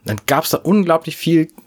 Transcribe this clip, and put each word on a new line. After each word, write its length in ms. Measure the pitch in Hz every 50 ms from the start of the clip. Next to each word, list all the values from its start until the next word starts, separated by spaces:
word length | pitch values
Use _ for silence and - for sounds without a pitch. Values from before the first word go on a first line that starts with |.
Und 80 | - -
dann 120 | 107 104 -
gab's 240 | - 139 147 160 -
da 60 | -
unglaublich 600 | - - 156 196 214 190 170 160 160 - 160 147
viel 300 | - - 170 170 160 156 165 - - -